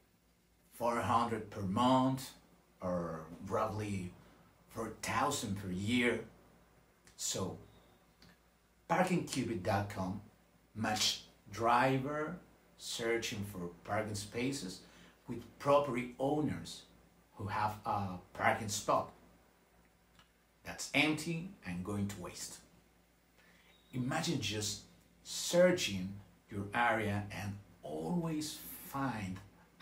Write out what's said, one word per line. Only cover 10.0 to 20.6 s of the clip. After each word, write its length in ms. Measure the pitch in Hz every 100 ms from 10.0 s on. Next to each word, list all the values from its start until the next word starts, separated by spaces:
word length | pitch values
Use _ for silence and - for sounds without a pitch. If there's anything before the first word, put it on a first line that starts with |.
| 92 98 - - _ _ _
match 480 | 107 110 107 - - - - -
driver 840 | 101 113 120 135 135 135 151 156 180 - - _ -
searching 640 | - - 117 113 - 104 98
for 180 | 95 87 -
parking 320 | - 104 104
spaces 680 | 98 - 117 131 139 - - - - - - -
with 160 | 120 - -
property 560 | 143 143 143 120 123 -
owners 640 | 135 151 139 85 82 - - - - _ _
who 120 | - 101
have 280 | 107 107 104
a 220 | 113 104 98 90 -
parking 360 | - - - 104
spot 420 | - - 139 - - - - _ _ _ _ - _ _ - - _ _ _